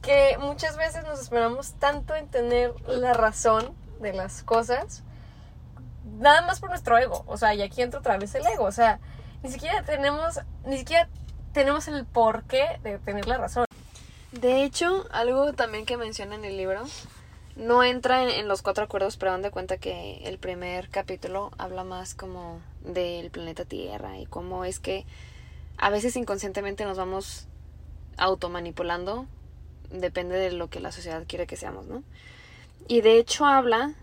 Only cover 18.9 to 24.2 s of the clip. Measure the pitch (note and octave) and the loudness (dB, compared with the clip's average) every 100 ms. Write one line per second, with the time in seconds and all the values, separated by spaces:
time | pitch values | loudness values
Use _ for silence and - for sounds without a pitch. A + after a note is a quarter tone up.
18.9 | G3 G3 - F#3+ F#3 G3+ F#3+ F#3 F#3 F#3+ | 0 -2 0 -2 0 -4 -6 -4 -4 -4
19.9 | F3+ F#3+ F3+ - F#3+ F#3 F3+ F3+ F3+ F#3 | -8 -10 -10 -10 -8 -8 -6 -6 -6 -4
20.9 | G3 F#3+ F#3 F3 F#3+ G#3 - F#3+ F#3 F#3 | -6 -4 -8 -6 -6 -6 -8 -8 -8 -8
21.9 | F#3 F#3 - F#3+ F3+ F3 E3+ - - - | -10 -12 -12 -12 -12 -12 -14 -16 -16 -6
22.9 | F3+ F3 F3 E3+ E3+ E3 D#3+ F3 F#2 F2 | -4 -4 -4 -10 -10 -10 -10 -10 -8 -8
23.9 | G#2 G2+ F#2+ | -10 -10 -10